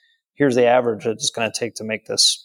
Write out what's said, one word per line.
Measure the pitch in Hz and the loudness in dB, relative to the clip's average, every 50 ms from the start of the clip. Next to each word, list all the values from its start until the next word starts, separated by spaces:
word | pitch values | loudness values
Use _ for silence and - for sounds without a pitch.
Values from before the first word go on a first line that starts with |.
| _ _ _ _ _ _ _ | _ _ _ _ _ _ _
here's | - 143 135 117 | 0 0 2 4
the | 123 120 | 4 4
average | 117 120 127 120 120 110 101 - | 4 4 4 2 0 -4 -2 -4
that | 117 | -6
it's | 107 - - - | -4 -4 -6 -6
gonna | - 120 113 107 - | -4 -4 -6 -6 -4
take | - 123 107 - | -6 -8 -8 -8
to | - 110 | -10 -8
make | 110 110 104 - | -8 -8 -8 -6
this | - 110 - - - - - | -4 0 2 2 2 0 -2